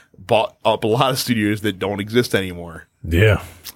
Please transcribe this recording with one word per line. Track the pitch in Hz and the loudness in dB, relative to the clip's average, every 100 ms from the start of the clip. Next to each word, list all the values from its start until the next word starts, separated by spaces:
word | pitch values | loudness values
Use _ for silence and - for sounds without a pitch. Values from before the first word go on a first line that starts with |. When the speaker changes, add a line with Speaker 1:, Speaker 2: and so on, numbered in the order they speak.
| _ - | _ -14
Speaker 1:
bought | 95 110 113 _ | 0 0 0 _
up | 110 110 | 0 2
a | 113 | 2
lot | 113 135 | 2 2
of | 127 | 0
studios | - 113 104 104 | -2 0 0 0
that | 104 92 | -4 -4
don't | 98 101 | -4 -4
exist | 104 120 120 | -2 0 0
anymore. | 104 95 87 85 80 - _ | -2 -2 -8 -12 -16 -20 _
Speaker 2:
Yeah. | 85 85 107 92 - - - | -2 4 4 4 -2 -20 -14